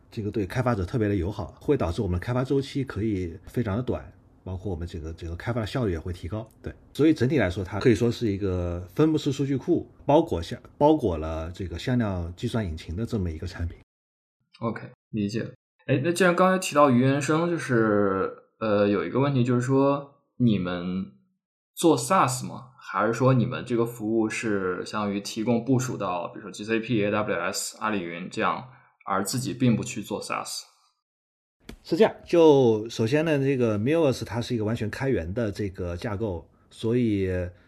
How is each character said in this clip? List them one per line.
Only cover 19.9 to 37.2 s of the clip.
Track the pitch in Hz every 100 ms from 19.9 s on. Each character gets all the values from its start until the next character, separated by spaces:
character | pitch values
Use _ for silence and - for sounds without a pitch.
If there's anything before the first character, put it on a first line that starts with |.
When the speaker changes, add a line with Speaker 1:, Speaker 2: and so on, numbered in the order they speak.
| 143 143 _ _ -
Speaker 2:
你 | 120 98
们 | 90 90 90 92 95 - _ _ _ _ _ -
做 | 165 135
saas | - 226 135 - 92
吗？ | - - _ -
还 | 95 107
是 |
说 | 117 131
你 | 131 87
们 | 78 -
这 | 117
个 | 117
服 | - 107 113
务 | 110
是 | - 113 101 92 90 98
相 | 107
当 | 101
于 | 98
提 | - 113
供 | 110 117
部 | 120 127
署 | 123 87
到， | 98 87 82
比 | -
如 |
说 | 98
G | 92
C | 104 113
P、 | 110 110 101
A |
W | 104 101 87
S、 | 90 - - -
阿 | 107
里 | 104
云 | 85 85 92
这 | 110
样， | 95 85 123 - _ _ -
而 | 98
自 | 101 123
己 | -
并 | - 123 101
不 |
去 | - 107
做 | 101 101
saas？ | - 53 - - - _ _ _ _ _ _ _ _ _ - -
Speaker 1:
是 | - 170
这 |
样， | 220 - -
就 | 170 160 139 123 107 113
首 | - 113
先 | 147
呢， | 165 143
这 | 135 131
个 | 117 104
Meos | 120 165 170 147 101
它 | 113
是 | 117 120
一 |
个 | 104
完 | 117
全 | 107
开 | - 135
源 | 104 80
的 | 110 107
这 | - 101
个 | 92 87 87
架 | 120 98
构， | 110 85 - _ _
所 | - 110 123
以， | 117 101